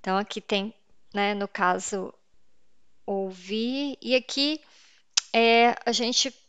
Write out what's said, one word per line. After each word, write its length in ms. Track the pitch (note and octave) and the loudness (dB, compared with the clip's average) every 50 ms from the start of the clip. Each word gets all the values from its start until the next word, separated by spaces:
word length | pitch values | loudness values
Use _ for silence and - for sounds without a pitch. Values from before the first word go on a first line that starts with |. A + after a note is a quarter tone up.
Então, 160 | - G3 F#3+ G3 | -2 0 0 0
aqui 220 | G#3 - - A3 | -2 -4 -8 -14
tem, 340 | - _ A3 G3+ G3 G#3+ - _ _ _ - - - - - | -6 _ -2 -2 -2 -4 -10 _ _ _ -20 -20 -20 -10 -4
né, 200 | G3+ G3+ G3+ G#3 | -2 -2 -2 0
no 120 | G3+ G3+ | -2 -6
caso, 680 | G3+ _ - G3 F3+ F3+ F#3 F#3+ - - G3 F#3 - - _ _ _ _ - - - - - - - - - - - - - - | -6 _ 0 0 2 2 0 -4 -6 -6 -6 -8 -8 -12 _ _ _ _ -20 -20 -20 -20 -20 -20 -20 -20 -20 -20 -20 -20 -16 -8
ouvir. 880 | - G3+ G3 G3 F#3+ F#3 F#3 F3+ F#3 G3+ A3 A3+ A#3+ B3+ C4+ C#4+ C#4+ C4 - - | -6 -4 -4 -4 -6 -8 -12 -10 -6 -4 -2 -2 -2 -2 -4 -4 -6 -6 -8 -4
E 140 | A3+ B3 | 0 0
aqui 440 | B3+ A#3 - - C4+ C#4 D4 D4+ D#4 - _ _ - - _ _ _ _ _ _ - - - - | 0 0 -2 -4 -2 0 0 0 -4 -8 _ _ -20 -20 _ _ _ _ _ _ -4 -4 0 2
é, 440 | A#3 A3+ A#3 A#3 A#3 A#3 A#3+ A#3 - - | 4 4 6 6 6 6 4 2 0 -4
a 60 | - A#3 | -2 -2
gente 420 | G3+ A#3+ A3+ B3 - - C#4 B3 - _ | -2 -2 0 0 0 -2 -2 -4 -12 _